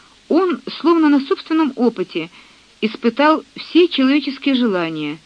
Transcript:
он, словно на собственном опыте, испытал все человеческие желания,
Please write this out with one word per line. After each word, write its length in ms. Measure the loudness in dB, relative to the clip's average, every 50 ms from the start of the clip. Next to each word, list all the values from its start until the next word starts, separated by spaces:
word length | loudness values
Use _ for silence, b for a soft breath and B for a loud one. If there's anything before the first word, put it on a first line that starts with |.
| b b b b b -2
он, 320 | 0 2 2 0 -2 -4 -6 -12 -8 -2
словно 280 | 0 2 2 4 4 4
на 120 | 4 2
собственном 520 | 2 0 -4 -4 -4 -2 0 0 0 0 0
опыте, 540 | 0 0 0 0 -2 -6 -6 -6 -8 -8 -10 b b b b b b b b b b
испытал 640 | -6 -6 -4 -2 -4 -2 0 2 2 2 2 0 -2 _ -18
все 320 | -20 -6 0 2 4 4 4
человеческие 640 | 2 0 2 2 2 0 0 -4 -8 -4 -2 -2 0
желания, 640 | 0 0 0 0 -2 -4 -4 -6 -6 -6 -6 -8 -10 _